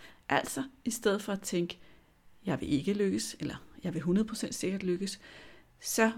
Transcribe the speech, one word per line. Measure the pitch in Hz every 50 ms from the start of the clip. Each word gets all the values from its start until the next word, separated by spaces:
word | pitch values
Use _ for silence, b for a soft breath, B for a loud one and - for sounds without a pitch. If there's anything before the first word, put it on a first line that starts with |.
| b b b b b -
Altså, | - 143 - - - - 262 - - - -
i | -
stedet | 220 - - 220 196 208 208
for | - 202
at | 196
tænke, | - - - 175 175 170 - b b b b b b b b b b - - - -
"Jeg | 196 165 -
vil | - - 147
ikke | 139 - 190 202
lykkes," | 208 202 196 190 214 220 - - -
eller | 156 147 - - - - - - -
"Jeg | 180 -
vil | 156 143
hundrede | 170 175 202 220 220
procent | 220 - - - -
sikkert | - - 180 190 190 196
lykkes," | 180 180 175 196 190 - B B B B B B B B B B B B _
så | - - - - 226 226 226